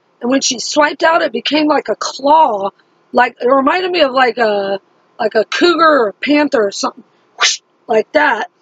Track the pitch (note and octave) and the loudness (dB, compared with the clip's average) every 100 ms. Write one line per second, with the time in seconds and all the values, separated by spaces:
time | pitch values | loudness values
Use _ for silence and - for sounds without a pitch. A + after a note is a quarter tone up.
0 | _ _ A#3+ C4 - A#3+ - D4 D4+ - | _ _ -2 -2 -2 -4 -4 0 0 0
1 | E4 E4 D#4+ A3+ - D4 D4+ C#4+ - G3+ | 0 2 0 -4 -2 0 0 0 -2 -6
2 | - - C#4 D#4 D4 G#3 G3 - _ _ | -8 -4 2 4 4 0 -6 -10 _ _
3 | _ A#3+ B3 - A#3+ C4+ C4+ F4 F#4 F4+ | _ 0 0 0 0 2 2 0 -2 0
4 | C#4 B3+ B3+ A3+ A3 G3+ G3 G3 - _ | 0 2 0 0 0 0 -4 -6 -8 _
5 | _ - A3 A3 G3+ - F4 D#4 D#4+ C#4+ | _ -6 -2 0 -2 0 2 4 2 2
6 | G#3+ - B3+ D4 D4 C4 G3+ - B3 - | 0 -4 -2 0 2 0 -2 -4 -10 -10
7 | - _ _ - - - _ _ - A3 | -20 _ _ -6 -4 -4 _ _ -2 -2
8 | - D4+ D4 G#3+ - _ | 0 0 0 -2 -6 _